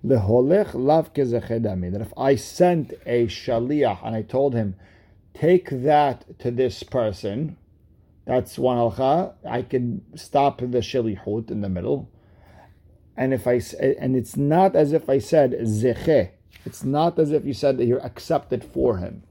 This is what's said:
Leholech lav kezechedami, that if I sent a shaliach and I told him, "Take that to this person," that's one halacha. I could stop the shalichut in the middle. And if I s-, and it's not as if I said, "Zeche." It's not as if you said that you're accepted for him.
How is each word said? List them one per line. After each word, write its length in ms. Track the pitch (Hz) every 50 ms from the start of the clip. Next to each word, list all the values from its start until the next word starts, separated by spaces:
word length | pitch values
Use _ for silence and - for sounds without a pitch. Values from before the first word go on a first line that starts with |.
| -
Leholech 680 | 117 135 117 98 98 113 123 127 139 175 202 208 - -
lav 400 | 127 127 139 151 165 151 - _
kezechedami, 760 | - 139 123 117 117 113 - 117 113 113 107 95 92 90 87
that 80 | 92 104
if 140 | 110 110 -
I 200 | - 123 135 139
sent 580 | 117 - - - - 180 180 175 165 139 117 - - -
a 200 | - 120 120 120
shaliach 800 | 104 95 - - - 123 117 120 127 151 151 139 117 101 92 -
and 100 | 113 113
I 60 | 110
told 320 | 104 - - 127 139 143 123
him, 220 | 117 110 101 92 - - - _ _ _ _ _ _ _ _ _
"Take 360 | - - 160 180 180 185 -
that 720 | 143 127 123 147 151 147 147 139 123 - - _ - -
to 120 | - 120
this 320 | 123 120 131 123 - - -
person," 760 | - - 131 117 107 98 - - 104 98 120 156 151 - - _ _ _ _ _ _ _ _ _ _ _ _ _
that's 320 | - 127 127 - - - -
one 200 | 131 127 127 120
halacha. 560 | 117 117 92 123 131 131 147 170 190 190 - _ -
I 180 | - 117 123 123
could 380 | 123 - 127 123 120 120 - - _ -
stop 440 | - - - - 143 139 139 - -
the 80 | 123 123
shalichut 840 | 123 123 110 - - 131 117 113 104 95 - - 104 113 113 -
in 80 | - 107
the 100 | 101 98
middle. 400 | 92 90 87 110 143 139 - - _ _ _ _ _ _ - _ - - - _ - _ _ - _ _ _ _ _ -
And 160 | 131 131 135
if 120 | 123 127
I 120 | 127 123 120
s-, 160 | - - -
and 420 | - - 135 - - 147 131 131
it's 220 | 131 113 - - -
not 380 | 143 143 156 175 190 190 -
as 180 | 160 156 143 147
if 160 | 160 - -
I 80 | 135 139
said, 500 | - - - 160 139 127 123 - 117 113
"Zeche." 640 | 107 107 113 127 113 - - 170 156 131 98 90 _ _ _ _ _ - -
It's 220 | - - - -
not 340 | 131 135 147 160 170 170 -
as 120 | 160 147
if 120 | 151 147 -
you 100 | 143 131
said 240 | - - 143 135 127
that 80 | 123
you're 200 | 120 123 - -
accepted 580 | 127 - - - - 165 151 - - 127 120 -
for 340 | - - 135 131 127 110 92
him. 260 | 90 95 - - - _